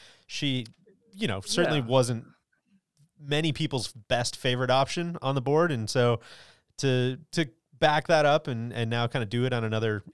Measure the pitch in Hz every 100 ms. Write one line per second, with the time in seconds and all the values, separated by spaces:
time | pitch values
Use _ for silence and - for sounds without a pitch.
0 | - - - - 147 127 110 - _ _
1 | _ 196 196 95 - - 170 151 117 131
2 | 120 117 - _ _ _ _ _ _ _
3 | _ _ 143 147 160 139 151 131 - 113
4 | - 120 120 - 131 123 123 131 139 175
5 | 170 170 131 139 123 151 175 123 107 131
6 | 120 117 - - - _ _ - 139 127
7 | 127 127 - 170 151 _ _ - 151 151
8 | - 160 147 151 151 113 117 117 113 120
9 | 117 143 104 120 127 120 113 110 110 104
10 | -